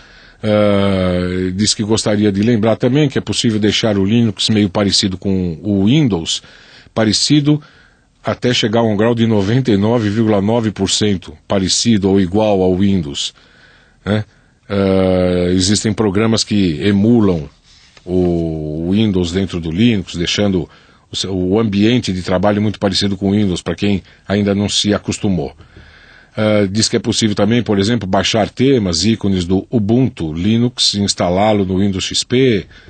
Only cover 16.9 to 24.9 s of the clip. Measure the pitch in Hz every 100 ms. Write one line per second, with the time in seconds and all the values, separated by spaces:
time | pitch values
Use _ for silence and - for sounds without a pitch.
16.9 | 101 107 120 101 85 69 - _ - _
17.9 | - 90 92 87 85 82 80 78 78 85
18.9 | 98 110 92 87 92 95 90 82 82 120
19.9 | 107 85 85 85 - 104 92 73 - _
20.9 | _ _ - 92 95 90 104 113 98 107
21.9 | 123 110 92 90 92 101 104 107 98 104
22.9 | 95 101 98 98 101 101 85 - 85 101
23.9 | 98 - - - 98 101 98 101 - 104